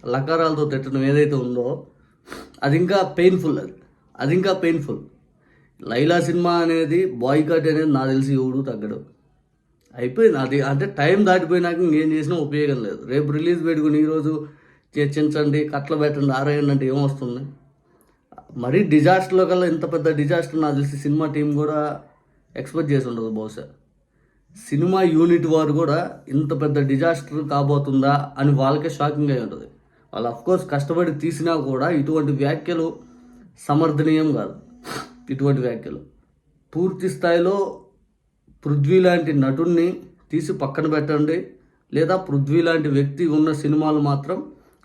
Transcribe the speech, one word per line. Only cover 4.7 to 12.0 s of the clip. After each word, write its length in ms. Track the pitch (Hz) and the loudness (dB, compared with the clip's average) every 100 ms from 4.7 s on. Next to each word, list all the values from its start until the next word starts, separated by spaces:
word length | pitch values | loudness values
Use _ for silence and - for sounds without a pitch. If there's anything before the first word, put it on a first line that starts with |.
| 160 143 - - _ _ _ _ _ _ - - | -2 -4 -8 -12 _ _ _ _ _ _ -16 -6
లైలా 320 | 117 151 175 | 0 2 2
సినిమా 320 | 147 175 175 | 2 0 2
అనేది 540 | 170 165 165 156 175 185 | 2 2 0 2 0 0
బాయ్‌కాట్ 640 | 123 123 147 156 165 151 | -2 0 2 2 2 2
అనేది 180 | 151 156 | 2 2
నాకు 240 | 135 135 | 2 2
తెలిసి 240 | 135 135 | 0 2
ఎవడూ 280 | 135 131 131 | 0 0 -2
తగ్గడు. 420 | 135 110 107 110 - _ _ _ _ _ _ _ _ | -4 -6 -8 -10 -12 _ _ _ _ _ _ _ _
అయిపోయింది 440 | - 123 170 226 143 | -8 -4 4 4 4
అది. 220 | 131 139 | 0 0
అంటే 260 | 135 139 - | 0 0 -2
టైమ్ 400 | - 147 196 208 | 0 2 4 4
దాటిపోయినాక 520 | 185 165 180 175 170 | 4 4 0 0 0
ఇంకేం 340 | 180 151 | 2 2